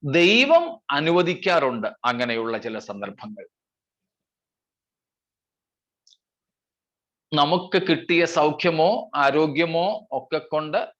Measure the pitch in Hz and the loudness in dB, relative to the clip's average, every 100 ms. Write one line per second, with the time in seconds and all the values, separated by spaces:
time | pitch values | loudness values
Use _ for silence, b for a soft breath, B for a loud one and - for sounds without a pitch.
0 | 147 143 175 220 277 330 339 - _ 143 | 0 2 4 4 4 4 2 -10 _ -2
1 | 156 175 175 180 190 170 139 120 107 - | 2 2 2 -2 0 2 0 -2 -6 -4
2 | 123 120 123 113 113 113 117 110 - 101 | -4 -2 -2 -4 -4 -6 -6 -10 -12 -12
3 | 101 101 110 104 - _ _ _ _ _ | -12 -12 -16 -16 -20 _ _ _ _ _
4 | _ _ _ _ _ _ _ _ _ _ | _ _ _ _ _ _ _ _ _ _
5 | _ _ _ _ _ _ _ _ _ _ | _ _ _ _ _ _ _ _ _ _
6 | _ _ _ _ _ _ _ _ _ _ | _ _ _ _ _ _ _ _ _ _
7 | _ _ _ 151 147 165 - - - 160 | _ _ _ 0 2 2 0 -2 0 -2
8 | - 170 170 165 151 147 175 160 165 226 | 2 0 2 2 0 2 -2 2 2 0
9 | - 143 139 143 156 139 165 165 180 214 | -4 0 2 2 0 0 -2 0 -2 -4
10 | - 135 - 156 151 151 156 175 - _ | -8 -10 -6 -8 -4 -6 -4 -6 -6 _